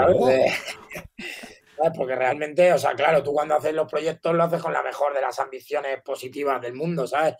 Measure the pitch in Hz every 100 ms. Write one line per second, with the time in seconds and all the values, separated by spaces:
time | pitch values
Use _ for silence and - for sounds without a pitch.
0 | 135 120 127 131 - - - - - -
1 | - - - - - - _ - 160 165
2 | 127 127 131 147 151 151 180 151 139 -
3 | 147 156 143 147 151 151 151 156 156 151
4 | 160 160 165 165 165 170 165 147 131 -
5 | 143 139 131 131 135 131 - 143 139 131
6 | - 131 127 139 143 127 120 127 165 165
7 | 127 139 156 -